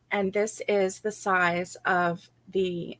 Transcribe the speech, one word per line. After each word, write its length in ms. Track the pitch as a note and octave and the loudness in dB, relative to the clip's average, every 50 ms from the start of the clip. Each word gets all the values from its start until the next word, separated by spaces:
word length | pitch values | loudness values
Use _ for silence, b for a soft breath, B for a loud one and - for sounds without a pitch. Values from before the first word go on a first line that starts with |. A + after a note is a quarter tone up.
| _ _ | _ _
and 200 | - G3+ G3+ F#3+ F#3+ | -4 -2 -2 0 0
this 280 | G#3 G3+ A3 - - - - | 0 0 0 0 -2 -2 0
is 320 | G#3+ G3+ F#3+ F#3 F#3+ - | 2 2 4 2 0 -2
the 120 | - G#3+ | -2 -4
size 640 | G#3 - - G#3 F#3+ F3+ F3+ F3 F3 F3 F3+ F3+ - - - | -2 -2 0 2 2 4 4 2 2 0 -2 -4 -6 -4 -2
of 440 | - F#3 F3+ F3+ F3 E3+ F3 - - - _ _ - | 0 2 2 2 2 0 -2 -6 -12 -20 _ _ -6
the, 480 | F#3 F#3+ F#3+ F#3 F3+ F3 E3+ - - - | -2 0 0 0 -2 -4 -6 -8 -10 -12